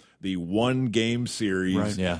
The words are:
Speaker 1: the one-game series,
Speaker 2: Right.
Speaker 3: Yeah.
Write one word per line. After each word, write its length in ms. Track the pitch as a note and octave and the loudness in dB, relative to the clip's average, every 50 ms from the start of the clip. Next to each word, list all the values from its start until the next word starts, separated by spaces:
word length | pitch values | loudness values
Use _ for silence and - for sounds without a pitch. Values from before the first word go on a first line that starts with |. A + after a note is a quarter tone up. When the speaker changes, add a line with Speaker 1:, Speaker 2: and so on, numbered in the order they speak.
| - _ _ _ | -20 _ _ _
Speaker 1:
the 140 | - F#2+ F#2+ | -6 -4 -4
one-game 920 | F2+ E2+ E2+ F#2+ G#2+ A#2 B2 B2+ C3 C3 B2 G2+ A2+ A2+ A2+ A#2 A#2+ B2 A2+ | -4 -4 -2 0 2 2 2 2 0 0 0 2 2 2 2 0 0 -2 -4
series, 480 | - - A2+ G2+ F#2+ F#2 F#2 F#2 F#2 F#2+ | -4 -2 -2 0 0 0 2 2 2 2
Speaker 2:
Right. 200 | G#2 G#2+ G#2 F#2 | 2 0 0 0
Speaker 3:
Yeah. 220 | F#2 F2+ F2 | 0 0 0